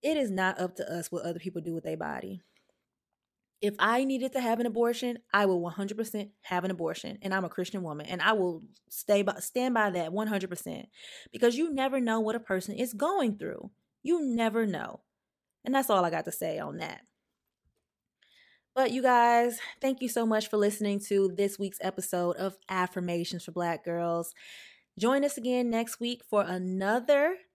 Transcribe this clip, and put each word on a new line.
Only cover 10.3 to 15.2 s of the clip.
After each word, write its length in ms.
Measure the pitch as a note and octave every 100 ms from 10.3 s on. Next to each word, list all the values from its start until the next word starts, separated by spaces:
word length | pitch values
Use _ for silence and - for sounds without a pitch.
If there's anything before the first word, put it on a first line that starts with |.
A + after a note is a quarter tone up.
| G3+ F3+
percent, 400 | F3 - - - - - - -
because 240 | - A#3+ A#3+
you 160 | E4
never 280 | C4+ C4+ C4
know 200 | A#3+ A3+
what 160 | G#3+ A#3
a 40 |
person 340 | A3+ F#3+ F3+
is 200 | G3+ A#3+
going 440 | G#3+ D4 G4 B3+ G3+
through. 320 | - - - _ _ _
You 240 | - E4+ C#4+
never 400 | A#3 A3+ A3 A3
know. 360 | E3 - - _ _